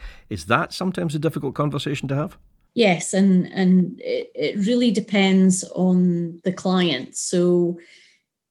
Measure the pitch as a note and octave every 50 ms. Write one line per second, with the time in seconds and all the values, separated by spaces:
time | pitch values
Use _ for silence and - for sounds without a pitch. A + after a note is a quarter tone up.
0 | - - - - - - G#2+ F2 D#2 G2+ A#2 D3 E3+ - - - F3+ F#3 F3 F#3
1 | F3 D#3+ D3 D#3 D3+ D#3 - D3 - C3+ - - D3 D3+ C#3 C#3+ - - C#3+ -
2 | - C3+ C#3 C#3 D#3 G3 - - _ _ _ _ _ _ - A#3+ A3+ G3 F3 D#3
3 | - - - F#3+ G3 G3 F#3 F3+ - - - - F#3+ F3+ F#3 F#3 F3 - - -
4 | - - A2+ - - - - - D3+ - - G#3 F#3+ A3 B3 A#3+ B3 A#3+ F#3+ G#3+
5 | G#3 - G#3+ G3+ F#3+ F#3+ F#3+ F#3+ F#3+ F#3+ F#3 - - - - - F#3 F#3 F3+ F3+
6 | F3+ F3+ F3 E3+ E3+ E3 E3+ - - F#3+ F3+ - - F#3+ F#3 F#3 F3 E3+ C3+ B2+
7 | C3 - - - - - F#3+ F3 F3+ F3+ F3 F3 F3 E3+ F3 - - _ - -
8 | _ _ _ _ _ _ _ _ _ _